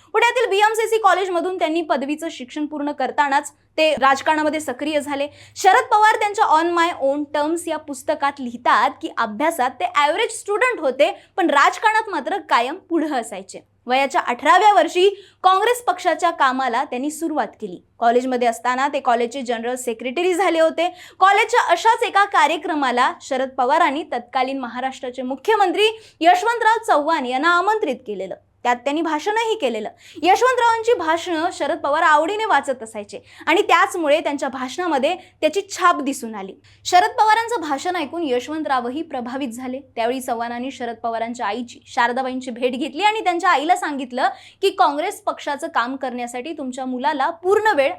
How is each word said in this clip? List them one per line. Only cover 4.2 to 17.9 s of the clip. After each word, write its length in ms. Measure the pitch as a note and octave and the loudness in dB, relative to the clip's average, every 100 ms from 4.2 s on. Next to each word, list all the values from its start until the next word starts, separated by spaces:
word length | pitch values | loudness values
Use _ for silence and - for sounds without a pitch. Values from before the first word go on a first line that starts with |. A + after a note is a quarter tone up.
| - D#4 D4+ D#4 | 2 0 0 -2
सक्रिय 400 | D4+ B3+ D4 D4+ | -6 -6 -2 -2
झाले. 280 | C#4+ C#4 C#4+ - - - | -4 -6 -6 -8 -20 0
शरद 280 | F#4+ A4 A#4+ | 4 4 4
पवार 280 | G#4+ G#4+ A4 | 4 4 4
त्यांच्या 420 | G#4 G#4 F4+ D#4 | -2 0 2 4
On 120 | E4+ F4 | 2 2
My 360 | E4+ - C4+ | 0 0 -2
Own 120 | D4 D4 D4 | -2 -4 -2
Terms 240 | D4 E4+ E4+ | -2 -4 -4
या 100 | D4+ | -8
पुस्तकात 540 | D#4 C#4 - D4+ C#4 C#4+ | -8 -10 -4 -2 -2 -4
लिहितात 500 | B3 A#3+ E4 B3 B3+ D4 | -10 -4 2 4 2 -2
की 80 | - - | -10 -4
अभ्यासात 520 | A3+ G#3 D#4 E4 - | -4 -2 -2 0 -2
ते 160 | - F4 - | -2 -2 0
ॲव्हरेज 360 | D4 F4 A4+ | 0 0 -2
स्टुडंट 480 | - - G#4 B4 G#4 | -4 -4 0 0 0
होते, 440 | D4+ B3+ D#4+ - _ - | -4 2 0 0 _ -2
पण 140 | E4+ | 2
राजकारणात 600 | C#4+ E4 F4+ A4 A4 A4 | 4 4 4 2 2 0
मात्र 280 | E4+ C4+ G4 | -6 -4 -6
कायम 380 | - C4 A#3+ F4+ | 0 0 0 -6
पुढं 360 | _ E4 D4+ | _ -2 0
असायचे. 480 | C4+ A3+ F#3+ G3 - _ _ - | -4 -6 -12 -14 -18 _ _ 0
वयाच्या 360 | B3+ C#4 E4+ | 0 2 0
अठराव्या 520 | A3+ A#3+ C#4+ F4+ G#4 | -2 -2 4 6 8
वर्षी 360 | G4+ D#4+ F4 G4 G4 - _ | 6 4 4 2 2 -14 _
काँग्रेस 380 | F#4 F#4+ A4 B4 | 2 4 2 0
पक्षाच्या 480 | - F4+ F4+ D#4+ F4 | -2 -2 -2 0 0
कामाला 540 | E4 C#4 C4 C4 A#3 | 2 0 2 -2 -2
त्यांनी 280 | D4 B3 C#4+ | -2 -4 -6
सुरुवात 360 | D4 D#4+ D4 G#3 - | -6 -4 -4 -4 -8
केली. 240 | G#3 F3 _ | -12 -12 _